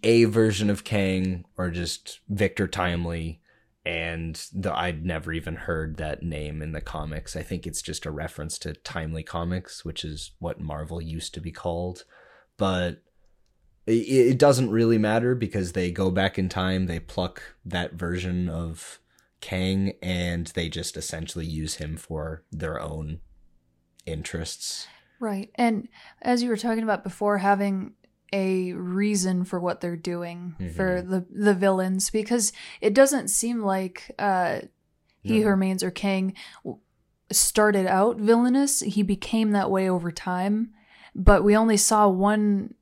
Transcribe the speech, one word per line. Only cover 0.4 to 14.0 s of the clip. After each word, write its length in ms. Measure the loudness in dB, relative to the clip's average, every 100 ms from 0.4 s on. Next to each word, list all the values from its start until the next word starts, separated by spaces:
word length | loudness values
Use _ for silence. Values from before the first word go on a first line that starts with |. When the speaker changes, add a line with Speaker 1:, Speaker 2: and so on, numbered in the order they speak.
| 4 4 0
Speaker 1:
of 160 | 0
Kang 600 | 0 0 2 2 0 -2 -8 -6
or 140 | -4
just 500 | -4 -6 -8 -12 -20 -8
Victor 400 | 0 0 0 -2
Timely, 720 | 0 -2 0 -4 -4 -6 -10 _ _ _ _ -6
and 520 | -4 -4 -6 -6 -8 -10
the, 200 | -6 -4
I'd 340 | -2 -2 -4 -4
never 260 | -6 -4
even 240 | -6 -6 -8
heard 400 | -6 -4 -4 -6
that 260 | -6 -6
name 380 | -6 -6 -8 -8
in 120 | -8
the 100 | -8
comics. 520 | -8 -8 -8 -8 -10
I 80 | -12
think 240 | -8 -8 -8
it's 140 | -10
just 240 | -10 -10
a 60 | -8
reference 480 | -8 -8 -8 -10 -10
to 160 | -10
Timely 480 | -12 -10 -8 -6 -8
Comics, 600 | -8 -6 -4 -4 -6 -14
which 220 | -12 -10
is 280 | -10 -10 -14 -10
what 220 | -10 -8
Marvel 400 | -8 -8 -8 -8
used 320 | -8 -8 -10
to 60 | -10
be 100 | -12
called. 540 | -8 -6 -4 -6 -8 -18 -20 -20 -20 _ _
But 440 | -2 0 -2 -6 _ _ _ _ _ _ _ _ 0
it, 60 |
it 460 | 0